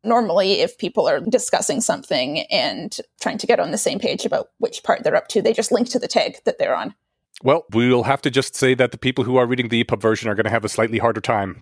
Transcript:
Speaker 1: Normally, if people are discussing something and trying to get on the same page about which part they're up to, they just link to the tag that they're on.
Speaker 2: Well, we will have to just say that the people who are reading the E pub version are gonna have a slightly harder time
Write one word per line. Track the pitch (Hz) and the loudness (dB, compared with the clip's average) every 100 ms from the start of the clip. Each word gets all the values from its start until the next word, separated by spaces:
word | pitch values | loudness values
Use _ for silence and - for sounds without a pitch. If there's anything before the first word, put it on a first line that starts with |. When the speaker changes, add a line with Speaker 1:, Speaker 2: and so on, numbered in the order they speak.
Speaker 1:
Normally, | 214 233 220 175 190 196 | 2 2 2 2 2 2
if | 160 - | 0 -2
people | 190 - 156 | -4 0 0
are | 143 | 0
discussing | 175 214 - 180 - - | 0 0 0 -2 0 -2
something | - - - 147 131 156 - | -2 -4 -2 -2 -2 -4 -2
and | 175 131 104 170 - - _ | -2 -2 -4 -10 -12 -14 _
trying | - - | -8 -6
to | - | 0
get | 156 | 0
on | 165 | 0
the | 214 | -2
same | - - | -2 -2
page | - - | -4 -4
about | - - - _ | -4 -4 -6 _
which | - - | -6 -4
part | - 190 | -2 0
they're | 156 | 2
up | - - | 0 0
to, | 208 | 0
they | 285 | 2
just | 214 220 | 0 0
link | 233 240 | 0 0
to | 254 | -2
the | 240 | -2
tag | 214 139 - | 0 -2 -2
that | - - | -4 -2
they're | - | -2
on. | - - - _ _ _ - | -2 -4 -12 _ _ _ -2
Speaker 2:
Well, | 123 160 - | 2 2 2
we | 107 123 | 2 4
will | 123 | 2
have | 110 139 | 2 0
to | 147 | 0
just | 127 - - | 0 -2 0
say | 131 | 2
that | 127 123 | 4 2
the | - | 2
people | 127 131 | -2 0
who | 120 127 | 2 2
are | 120 | 2
reading | 127 120 | 0 0
the | 117 | 0
E | |
pub | 117 107 | 0 2
version | 110 110 113 | 2 0 -2
are | |
gonna | 104 107 | 0 0
have | 117 | 0
a | 104 | -2
slightly | - 113 113 | -2 0 2
harder | 117 110 | 0 0
time | - 110 98 95 | 0 0 -2 -6